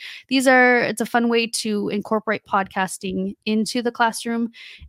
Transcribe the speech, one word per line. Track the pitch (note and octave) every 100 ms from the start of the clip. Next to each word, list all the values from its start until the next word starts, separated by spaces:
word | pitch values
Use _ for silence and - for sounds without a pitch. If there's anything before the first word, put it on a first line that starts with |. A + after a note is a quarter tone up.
| - - -
these | C4 C4
are, | B3+ B3 A#3+
it's | - A3
a | A3
fun | A#3+ A#3
way | A#3 A#3
to | - A3 G#3 G3+
incorporate | G#3 - A3 A3 G#3 -
podcasting | G3+ F#3+ G3 F#3+ - G3 F#3 F#3+ - G#3+
into | G#3+ G#3+ B3
the | A#3
classroom. | A#3 A3+ A3 A#3 A#3 A#3 - - -